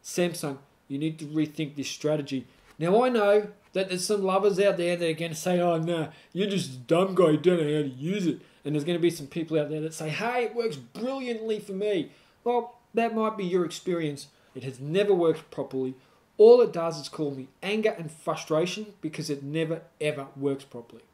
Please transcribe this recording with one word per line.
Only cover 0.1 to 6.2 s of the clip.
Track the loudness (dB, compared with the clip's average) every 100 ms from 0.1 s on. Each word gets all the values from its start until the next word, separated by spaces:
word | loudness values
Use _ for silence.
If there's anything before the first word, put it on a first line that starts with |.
| -2 -2 -2 -8 -10 _ _ _
you | -4
need | -4 -6
to | -6
rethink | -2 -2 -4 -8 -6
this | -8
strategy. | -4 -2 -2 -2 -8 -8 _ _ -6
Now, | 2 4
I | 4
know | 4 6 4 2 -14 _
that | -4 -2
there's | -4 -2
some | 0
lovers | 2 4 4 4
out | 2 4
there | 0 0
that | -2
are |
gonna | -2 -4
say, | -4 0 2
"Oh, | 2 2
no, | 0 -2 -4 -8